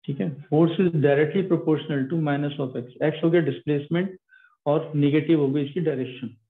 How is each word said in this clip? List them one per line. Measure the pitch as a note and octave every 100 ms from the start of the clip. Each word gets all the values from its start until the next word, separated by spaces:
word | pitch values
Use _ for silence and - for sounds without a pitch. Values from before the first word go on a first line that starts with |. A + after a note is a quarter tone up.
ठीक | - C#3
है, | F#2 C#3+
force | - D3+ E3 E3
is | F#3 E3
directly | C#3+ C#3 D3+ G3 F3+
proportional | E3 - D3 - C#3+ C3
to | E3+ D3+
minus | C#3+ D3 D3
of | C3 -
x। | A#2 -
एक्स | D3+ D3+
हो | E3
गया | E3+
डिस्प्लेसमेंट | D3 C3+ - D3 C#3+ E3+ F#3+ - _ _ _ _ D3
और | D3+ D#3+ D3
नेगेटिव | C#3+ D3+ D3+ D#3+
हो | C3+
गई | D3
इसकी | C#3+ F#3
डायरेक्शन | D#3+ C3+ B2+ - A2+ -